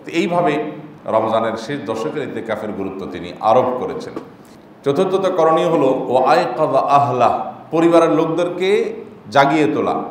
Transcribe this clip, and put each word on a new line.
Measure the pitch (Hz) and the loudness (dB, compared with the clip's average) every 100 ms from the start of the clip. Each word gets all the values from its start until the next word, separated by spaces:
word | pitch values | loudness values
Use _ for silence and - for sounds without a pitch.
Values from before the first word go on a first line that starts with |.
| - | -8
তো | |
এইভাবে | 170 185 175 165 147 151 - - - - | -4 0 0 0 -2 -4 -10 -16 -14 -2
রমজানের | 110 113 113 113 104 | -2 0 -2 -2 -6
শেষ | - 143 113 | -8 -8 -6
দশকের | 107 151 151 | -6 -6 -6
এতেকাফের | 120 117 107 104 110 | -6 -8 -6 -6 -6
গুরুত্ব | 98 95 - 90 | -6 -8 -8 -10
তিনি | 87 87 - | -10 -12 -2
আরোপ | 107 123 127 123 | 2 4 2 -2
করেছেন। | 92 92 - - - - - - - - | -6 -8 -10 -12 -14 -20 -20 -20 -20 -8
চতুর্থত | 139 143 185 185 190 160 | -2 0 2 0 0 2
করণীয় | 160 165 175 | 4 4 2
হলো | 160 135 127 - | 2 2 0 0
ওয়াইকাযা | 123 131 160 170 - 147 135 | 2 4 2 2 -2 0 0
আহলা, | 139 139 123 127 113 - - - - | 2 2 2 2 2 2 -6 -12 -4
পরিবারের | 160 165 170 160 | 2 4 6 4
লোকদেরকে | 151 165 165 175 175 190 214 214 - - - - | 2 0 0 -2 -2 0 0 0 -6 -14 -18 -2
জাগিয়ে | 139 143 156 147 | 2 4 4 2
তোলা। | 120 92 78 - | 2 0 -2 -6